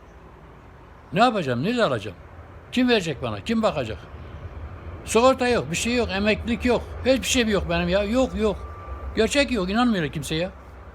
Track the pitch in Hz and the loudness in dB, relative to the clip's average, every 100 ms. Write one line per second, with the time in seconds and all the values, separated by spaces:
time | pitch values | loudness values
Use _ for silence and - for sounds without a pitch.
0 | - - - - - - - - - - | -20 -20 -20 -20 -20 -20 -20 -20 -20 -20
1 | - 165 247 220 139 120 170 247 190 120 | -4 4 4 4 0 0 0 2 2 0
2 | 101 - - - - - - 240 247 226 | -4 -12 -18 -20 -20 -20 -4 0 4 4
3 | 165 135 127 208 - 226 214 151 113 104 | 2 -4 -6 -6 -2 0 2 0 -4 -6
4 | - - - - - - - - - - | -12 -16 -16 -14 -14 -14 -14 -14 -14 -12
5 | - 220 254 254 247 226 135 165 226 247 | 0 4 6 4 2 0 0 -4 0 0
6 | 214 185 208 202 208 240 247 214 - - | 0 0 2 0 0 -2 2 0 -2 -4
7 | 240 262 - 262 220 190 160 170 175 190 | 2 2 2 0 2 0 0 0 2 0
8 | 202 240 254 185 214 180 - - - - | 2 2 2 2 0 -2 -8 -12 -12 -10
9 | - - 214 285 277 240 180 214 247 202 | -6 0 2 4 2 0 0 2 2 2
10 | 147 156 131 160 185 - - - - | 0 -4 -4 -2 -2 -6 -18 -18 -18